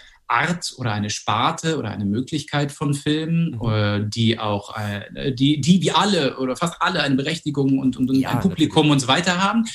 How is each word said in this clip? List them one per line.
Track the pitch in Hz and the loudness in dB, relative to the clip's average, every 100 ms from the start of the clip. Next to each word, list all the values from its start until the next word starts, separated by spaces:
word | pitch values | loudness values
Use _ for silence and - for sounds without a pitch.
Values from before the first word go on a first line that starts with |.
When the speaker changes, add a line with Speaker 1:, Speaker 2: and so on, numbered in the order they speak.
| - _ - | -18 _ -2
Speaker 1:
Art | 120 156 170 - - | -2 0 -4 -6 -6
oder | 117 | -4
eine | 104 104 | -2 -4
Sparte | - - 107 143 165 165 147 | -6 -2 0 0 -2 -4 -2
oder | 110 | -4
eine | 101 101 | -4 -2
Möglichkeit | 107 131 147 - 147 143 | -2 -2 -6 -4 -2 -2
von | - 147 | -2 -2
Filmen, | 143 147 151 160 165 165 113 | -2 -2 -2 0 0 0 -2
Speaker 2:
Mhm. | 113 | -2
Speaker 1:
äh, | 107 104 104 104 | 0 0 0 -4
die | 117 113 110 | 0 2 2
auch, | 110 101 - | 0 -2 -4
äh, | 110 104 101 - 139 139 | -8 -6 -8 -10 -6 -4
die, | 120 139 151 | 2 2 2
die | 127 185 | 4 4
wie | - | 6
alle | 160 202 185 135 - | 2 4 2 0 -2
oder | 131 120 | -4 -2
fast | 170 - | -4 -2
alle | 175 175 | -2 0
eine | 143 | 0
Berechtigung | 135 143 165 151 143 135 131 | 0 0 -4 -4 0 2 2
und, | 131 127 | 0 0
und, | 127 | 0
und | 135 | 2
Speaker 2:
Ja, | - | 2
Speaker 1:
ein | 120 | 2
Publikum | 95 - 147 160 151 | 0 2 2 4 4
Speaker 2:
natürlich. | |
Speaker 1:
und | 139 | 2
so | 123 | 2
weiter | 147 180 175 | 0 2 0
haben. | 196 226 226 | 0 0 -2